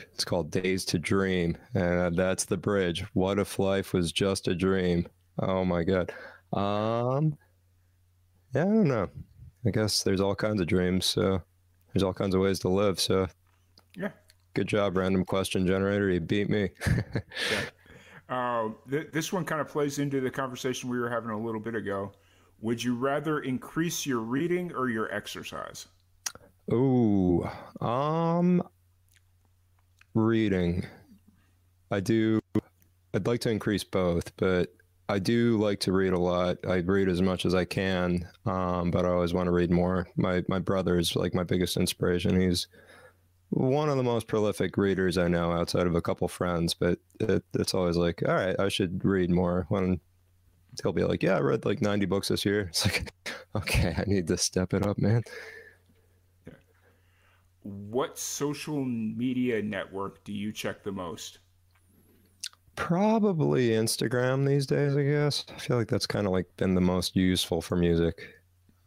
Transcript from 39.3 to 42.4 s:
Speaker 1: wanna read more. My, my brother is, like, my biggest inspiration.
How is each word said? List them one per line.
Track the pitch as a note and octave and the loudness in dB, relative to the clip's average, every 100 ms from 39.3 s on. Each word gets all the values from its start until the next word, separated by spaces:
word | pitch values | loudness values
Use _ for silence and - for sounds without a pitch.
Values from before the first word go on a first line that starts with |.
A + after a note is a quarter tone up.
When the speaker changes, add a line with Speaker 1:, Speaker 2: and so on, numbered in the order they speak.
Speaker 1:
wanna | F2+ F2 | 0 2
read | F2 F2 | 2 4
more. | F2 F2+ F#2 F2 - | 4 2 0 -2 -2
My, | F#2+ F2+ F2 | 0 0 0
my | F#2+ | -2
brother | F2 F#2+ F2+ F2+ | 0 0 2 2
is, | E2+ - | 2 0
like, | F2+ | 0
my | F#2 | -2
biggest | E2+ F#2+ F2 - | 0 0 0 0
inspiration. | F#2 - F#2 F2+ F2 F#2 | -2 0 0 0 2 2